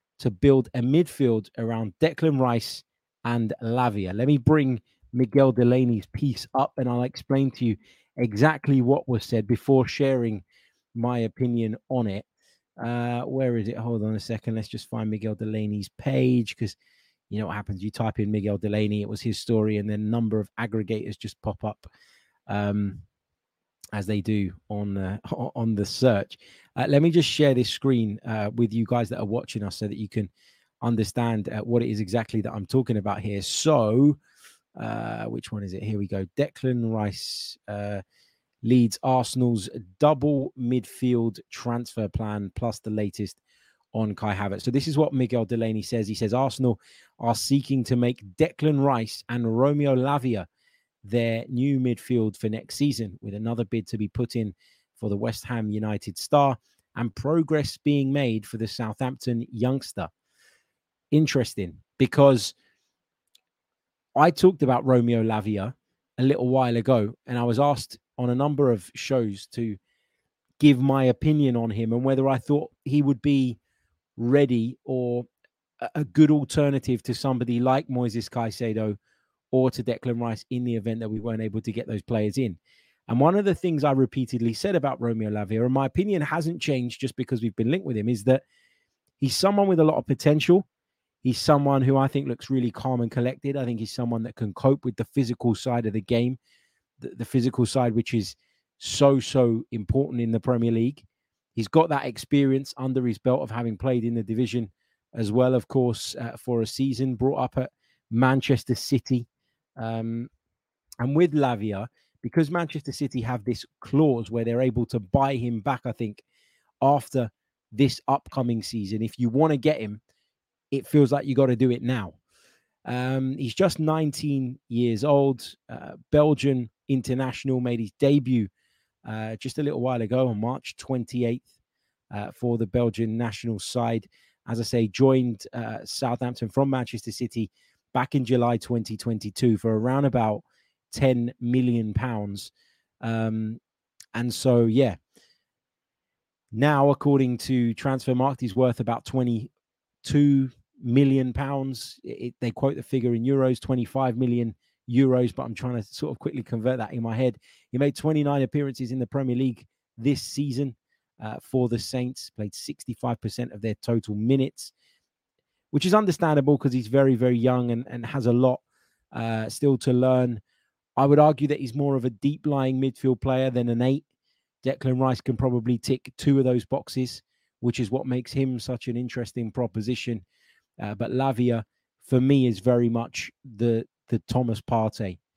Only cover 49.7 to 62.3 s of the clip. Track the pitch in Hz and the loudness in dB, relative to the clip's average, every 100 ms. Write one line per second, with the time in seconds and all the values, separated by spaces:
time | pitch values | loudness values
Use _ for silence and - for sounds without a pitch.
49.7 | 147 143 127 131 143 123 110 87 _ _ | 4 2 2 2 0 0 -4 -6 _ _
50.7 | _ _ _ 101 117 117 113 - 123 139 | _ _ _ -4 -2 0 -2 -4 -2 0
51.7 | 135 127 117 - 123 110 101 110 110 - | 2 0 -2 -2 0 0 -2 -4 -6 -8
52.7 | - 147 117 107 87 107 101 110 117 107 | -2 -2 -2 -6 -10 -12 -8 -6 -4 -4
53.7 | 117 101 110 104 - 120 120 107 - _ | -4 -4 -6 -4 -4 -4 -4 -6 -8 _
54.7 | _ _ _ 110 101 117 110 - 120 107 | _ _ _ -4 -4 -4 -6 -6 -6 -4
55.7 | 104 107 104 - - - 147 139 120 _ | -4 -4 -6 -8 -12 0 2 2 0 _
56.7 | _ _ - 117 - 139 165 160 156 139 | _ _ -8 -8 -6 -2 0 0 0 -2
57.7 | - - 143 135 143 131 110 101 110 110 | -4 0 0 0 0 0 -2 -6 -8 -6
58.7 | - 113 104 127 131 - 117 120 117 123 | -6 -8 -6 -6 -6 -4 -4 -4 -2 -2
59.7 | 135 - - 82 _ _ _ _ _ _ | -2 -6 -10 -10 _ _ _ _ _ _
60.7 | _ _ _ - 151 156 139 117 - 92 | _ _ _ 0 2 2 0 -2 -4 -8
61.7 | 82 _ - 131 - 139 | -10 _ 0 2 8 8